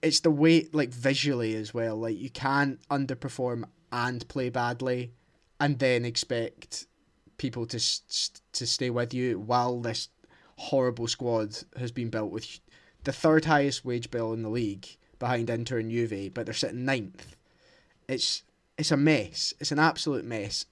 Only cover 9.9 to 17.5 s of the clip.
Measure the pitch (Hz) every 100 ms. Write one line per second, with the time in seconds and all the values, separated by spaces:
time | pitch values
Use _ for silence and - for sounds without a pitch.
9.9 | 117 - _ _ _ _ - - 139 127
10.9 | 117 117 - 123 113 107 110 - - 123
11.9 | 120 117 113 107 98 - - _ - _
12.9 | _ - 135 160 156 156 147 139 131 127
13.9 | 123 117 123 113 113 110 117 113 98 -
14.9 | - _ _ - 123 117 117 117 127 113
15.9 | 117 117 101 98 92 87 110 107 117 127
16.9 | 135 98 - - - _